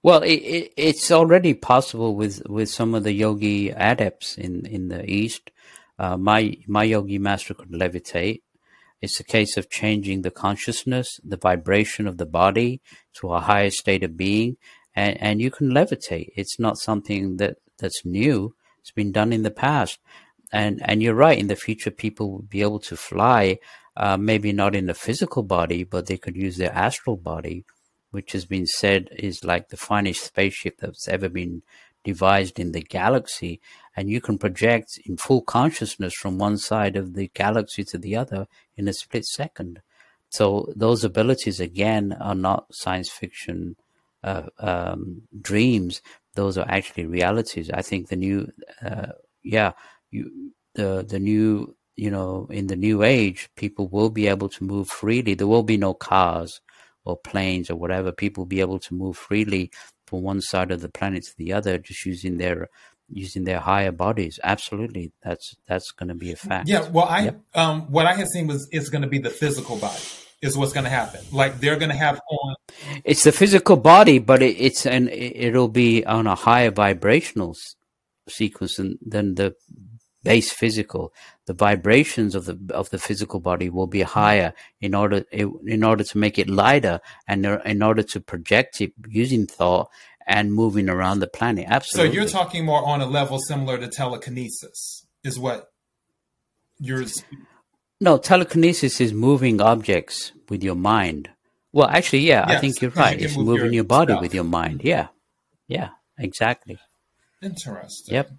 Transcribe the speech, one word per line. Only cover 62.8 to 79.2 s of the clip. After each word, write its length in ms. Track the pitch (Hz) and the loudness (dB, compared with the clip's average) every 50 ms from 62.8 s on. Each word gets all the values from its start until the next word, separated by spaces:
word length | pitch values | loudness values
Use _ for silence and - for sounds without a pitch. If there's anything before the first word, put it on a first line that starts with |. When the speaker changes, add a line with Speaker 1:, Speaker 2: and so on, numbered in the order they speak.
| - - _ _ _ _ | -20 -20 _ _ _ _
Speaker 1:
using 340 | 110 98 95 95 - 95 90 | -14 -12 -12 -10 -8 -6 -4
their 140 | 92 92 87 87 90 | -4 -4 -4 0 0
higher 200 | 98 101 98 95 85 82 90 | 0 2 0 -2 -2 -2 -2
bodies. 340 | 101 110 107 92 80 - - - | -2 0 -2 -4 -6 -8 -6 -2
Absolutely. 680 | 92 101 - - - 107 101 113 - - 92 85 80 _ _ _ | -2 -2 -2 -4 -10 -8 -8 -8 -8 -8 -10 -12 -12 _ _ _
That's, 300 | 90 87 - - - - _ _ | -10 -10 -10 -10 -20 -20 _ _
that's 240 | - 90 92 - - | -6 -6 -6 -6 -10
gonna 240 | - - 90 90 87 85 87 | -14 -12 -12 -10 -10 -10 -10
be 60 | 90 | -12
a 40 | 85 | -12
fact. 320 | - - 202 98 92 - 156 | -12 -8 -6 -6 -4 0 0
Speaker 2:
Yeah, 200 | 202 175 160 160 | 0 0 0 0
well, 160 | 170 165 175 | 2 2 2
I, 140 | 180 165 190 208 | 2 2 0 0
Speaker 1:
Yep. 160 | - - - _ _ _ | -2 -4 -8 _ _ _
Speaker 2:
um, 260 | 175 165 160 156 156 156 139 139 | 0 0 0 0 -4 -6 -2 0
what 100 | 165 160 | 2 4
I 80 | 175 180 | 4 2
had 140 | 196 190 | 2 -2
seen 200 | - - 180 165 | -2 -2 -2 -2
was 200 | 156 143 135 139 - | -2 -4 -6 -6 -6
it's 180 | - 156 139 - | -6 -6 -6 -4
gonna 180 | - 143 139 127 139 | -4 -4 -2 -2 -2
be 40 | 139 | -2
the 100 | 131 117 - - 156 | -4 -4 -4 -2 -2
physical 340 | 147 143 131 110 - 120 | -2 -2 -4 -6 -8 -8
body 260 | 104 104 98 98 - - - - - - - _ _ | -6 -6 -6 -8 -8 -12 -14 -16 -18 -20 -20 _ _
is 140 | - 135 135 | -4 -2 0
what's 160 | 139 139 127 - | 0 0 0 0
gonna 160 | 143 131 123 135 123 | -2 -2 0 -2 -2
happen. 200 | 110 - - - - - | -2 -4 -8 -16 -16 -8
Like, 280 | 139 135 135 135 131 123 | 0 2 2 2 2 0
they're 160 | 135 147 156 | 0 0 2
gonna 240 | 151 160 156 143 139 156 | 2 0 -2 -2 0 0
have 140 | 147 143 143 - - | 0 0 -2 -6 -8
on 260 | 156 139 139 139 131 _ _ - - - - 143 143 139 - | -6 -6 -6 -8 -8 _ _ -20 -20 -18 -14 -14 -14 -8 0
Speaker 1:
It's 200 | - 147 - - | 0 2 6 6
the 80 | 151 | 6
physical 440 | 147 - 196 202 196 185 - - 190 | 8 8 4 6 6 4 8 8 6
body, 420 | 135 110 156 170 196 214 175 143 127 | 8 10 12 12 12 12 10 8 8
but 220 | 107 107 131 127 | 8 6 6 8
it, 140 | 131 127 92 - | 8 4 4 4
it's 260 | 123 135 - - - | 2 2 2 2 -2
an, 240 | 135 127 127 123 120 | 0 2 2 2 0
it, 240 | - - 123 123 - 117 123 | -2 -6 -10 -10 -6 -2 -2
it'll 260 | 120 113 127 127 113 107 123 123 | 2 4 4 2 4 4 4 6
be 180 | 117 113 113 - | 6 6 4 2
on 220 | - 110 113 113 | 2 0 2 2
a 80 | 107 92 | 2 0
higher 360 | - - 117 120 123 123 113 | 2 4 4 6 6 6 4
vibrational 800 | 101 104 104 98 98 85 - 101 120 160 165 - - 110 92 85 | 4 2 2 2 2 2 4 4 4 4 2 -2 -6 -6 -6 -6
s-, 240 | 82 - - - - _ _ _ _ _ _ _ _ _ _ - | -8 -12 -16 -18 -20 _ _ _ _ _ _ _ _ _ _ -16
sequence 460 | - - 113 98 - - 95 87 - | -4 -4 -4 -4 -4 -6 -8 -8 -6
than, 220 | - 98 95 95 - - 110 104 | -4 -4 -6 -6 -8 -12 -6 -4
than 220 | 104 | -2